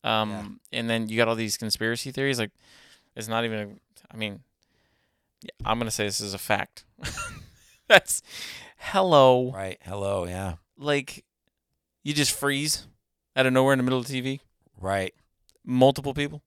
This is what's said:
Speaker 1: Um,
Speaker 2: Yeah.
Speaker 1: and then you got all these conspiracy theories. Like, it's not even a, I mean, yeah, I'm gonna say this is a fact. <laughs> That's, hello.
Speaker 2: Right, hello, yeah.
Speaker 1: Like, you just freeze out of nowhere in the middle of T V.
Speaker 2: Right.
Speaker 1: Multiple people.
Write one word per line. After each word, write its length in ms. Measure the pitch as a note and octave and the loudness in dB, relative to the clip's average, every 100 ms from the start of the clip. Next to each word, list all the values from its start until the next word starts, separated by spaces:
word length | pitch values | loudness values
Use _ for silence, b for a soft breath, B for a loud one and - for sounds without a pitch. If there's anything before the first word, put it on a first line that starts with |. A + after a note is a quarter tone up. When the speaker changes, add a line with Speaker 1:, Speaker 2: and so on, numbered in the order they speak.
Speaker 1:
Um, 260 | - A2 G#2+ | 0 0 0
Speaker 2:
Yeah. 480 | G#2 G#2 - _ A#2 | -6 -12 -16 _ -6
Speaker 1:
and 100 | A#2 | -2
then 200 | A2+ A2 | -2 -2
you 80 | A2 | 0
got 100 | A2+ | 0
all 60 | |
these 220 | A2+ A2 - | 0 -2 -4
conspiracy 560 | A2 - A2+ A#2+ C#3 | -4 -4 -2 -4 -6
theories. 260 | B2+ C#3 B2 | -4 -2 -2
Like, 140 | G#2 _ b b b b b - | -4 _ b b b b b -14
it's 100 | A2 | -4
not 160 | A2+ | -2
even 140 | A#2 A2 | -2 -4
a, 560 | G#2 - _ _ _ | -8 -14 _ _ _
I 20 | - | -8
mean, 280 | G#2+ G2+ _ _ _ _ _ _ _ _ _ _ | -8 -8 _ _ _ _ _ _ _ _ _ _
yeah, 80 | - - | -20 -10
I'm 140 | A2+ A2+ | -4 -2
gonna 120 | A2+ | -2
say 140 | - | -2
this 160 | G#2 G2 | -4 -4
is 140 | G#2 | -6
a 40 | G2 | -8
fact. 460 | - G#2 F#2+ - _ _ | -2 -2 -2 -14 _ _
<laughs> 880 | - - - - - _ _ _ _ | -10 -10 -10 -12 -20 _ _ _ _
That's, 340 | G3+ - - - B B B B B | 6 6 -8 -6 B B B B B
hello. 720 | - G3 F#3+ D3+ C3 B2+ B2+ | -2 0 6 8 8 6 2
Speaker 2:
Right, 280 | G#2 F#2+ - | -6 -10 -10
hello, 440 | - G2+ G2 G2 F2+ | -10 -6 -2 -2 -2
yeah. 280 | F2+ F#2+ E2 _ _ | -4 -6 -8 _ _
Speaker 1:
Like, 480 | C#3+ D3 C3+ - _ _ _ _ _ _ _ _ | -2 -2 -2 -16 _ _ _ _ _ _ _ _
you 80 | C#3+ | -4
just 160 | D3 C3+ | 0 0
freeze 560 | - C#3+ C#3 D3 - - _ _ _ _ | 0 0 0 -2 -4 -6 _ _ _ _
out 120 | - C3 | 0 4
of 60 | |
nowhere 200 | B2+ C3+ | 4 4
in 60 | C3+ | 4
the 40 | |
middle 160 | B2 C3 | 2 0
of 80 | B2 | -2
T 140 | C3+ | -6
V. 200 | B2+ C3+ _ _ _ - | -6 -8 _ _ _ -10
Speaker 2:
Right. 340 | F#2 G2 F#2 _ _ _ _ _ | -2 -2 -2 _ _ _ _ _
Speaker 1:
Multiple 500 | - B2+ C3 C#3 C#3 | -4 4 4 4 -4
people. 280 | C3+ C#3+ D3 | -4 -6 -6